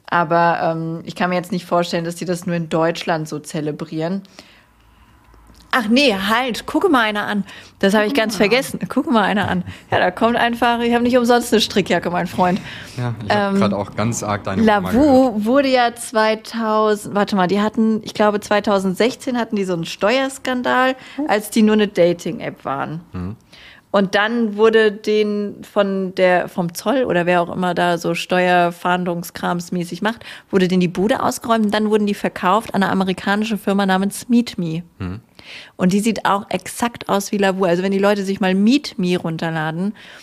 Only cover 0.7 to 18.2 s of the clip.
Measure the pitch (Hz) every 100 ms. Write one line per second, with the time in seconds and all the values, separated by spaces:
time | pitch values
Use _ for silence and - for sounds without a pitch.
0.7 | 165 165 165 - - 180 180 175 180 -
1.7 | 175 175 175 165 170 180 175 180 170 160
2.7 | 170 165 170 - 160 156 151 - 165 151
3.7 | 147 160 156 165 196 196 - - - _
4.7 | _ _ _ _ _ _ - - - -
5.7 | 254 208 247 285 190 196 226 262 208 -
6.7 | 302 381 262 214 208 202 208 - - -
7.7 | - 196 214 208 220 220 190 202 247 262
8.7 | - 190 - - 226 185 202 - 185 -
9.7 | - - - 180 185 226 240 233 233 240
10.7 | 233 233 240 240 247 240 247 247 208 -
11.7 | 208 165 175 - 175 175 - 180 190 -
12.7 | - - - 123 110 107 208 - 196 104
13.7 | 101 98 - 110 113 104 101 101 95 220
14.7 | 208 185 220 302 262 262 208 214 277 269
15.7 | 254 240 240 - 220 220 220 - 226 220
16.7 | 214 214 208 - 196 196 196 175 202 214
17.7 | 226 220 220 - -